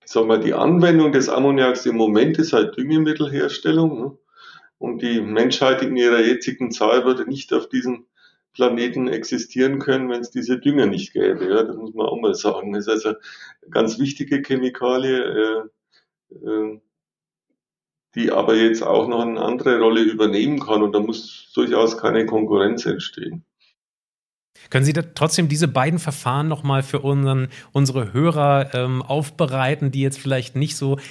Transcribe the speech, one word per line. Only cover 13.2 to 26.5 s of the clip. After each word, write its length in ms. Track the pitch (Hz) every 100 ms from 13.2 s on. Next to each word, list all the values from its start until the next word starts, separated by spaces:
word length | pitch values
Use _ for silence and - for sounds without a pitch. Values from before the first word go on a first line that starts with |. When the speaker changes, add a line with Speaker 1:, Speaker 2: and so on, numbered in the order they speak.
| - - - - -
Speaker 1:
ganz 300 | 120 110 113
wichtige 420 | 139 139 131 139
Chemikalie, 800 | 139 131 127 127 127 127 131 127
äh, 1120 | - 107 110 110 110 _ _ _ _ _ _
äh, 460 | - 110 107 107 107 _ _ _ _ _ _ _ _ _ _ _ _ _ -
die 160 | 117
aber 240 | - - 113
jetzt 260 | 113 113
auch 240 | - 113 113
noch 140 | 117
eine 200 | 117 110
andere 380 | 107 123 135 120
Rolle 220 | 113 113
übernehmen 580 | 110 110 104 101 135 147
kann. 240 | 107 107
Und 120 | 104
da 40 | 104
muss 540 | 110 110 - - -
durchaus 420 | 123 120 - 113 -
keine 300 | 110 113 110
Konkurrenz 600 | 110 107 101 101 120 110
entstehen. 580 | 101 - - - 170 - _ _ _ _ _ _ _ _ _ _ _ -
Speaker 2:
Können 160 | 131
Sie 80 | 139
da 100 | 156
trotzdem 460 | 165 - 156 - 160
diese 200 | 151 160
beiden 320 | 123 139 170
Verfahren 480 | 151 - 123 135
noch 160 | 160